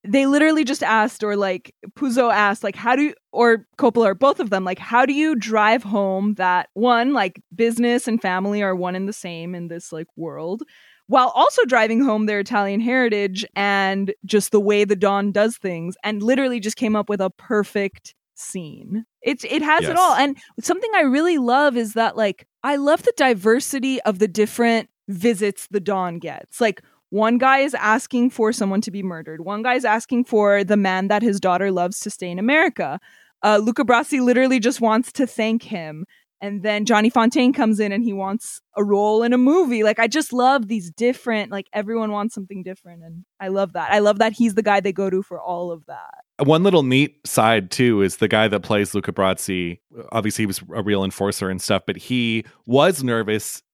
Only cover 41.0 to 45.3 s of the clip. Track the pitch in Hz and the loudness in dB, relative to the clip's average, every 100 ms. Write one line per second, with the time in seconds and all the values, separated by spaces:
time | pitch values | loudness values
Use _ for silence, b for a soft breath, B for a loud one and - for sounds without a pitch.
41 | 240 254 247 220 165 196 - 208 208 226 | 0 0 -4 -4 -4 -10 -6 -8 -4 -4
42 | 220 208 214 220 190 202 185 190 175 170 | -4 -4 -6 -8 -12 -12 -12 -16 -18 -20
43 | 165 165 - _ 190 196 190 175 160 208 | -18 -20 -20 _ -4 -2 -2 -4 0 2
44 | 208 208 226 208 233 196 208 202 196 185 | 2 2 0 2 0 2 2 2 0 -4
45 | 196 185 202 | -2 -2 -4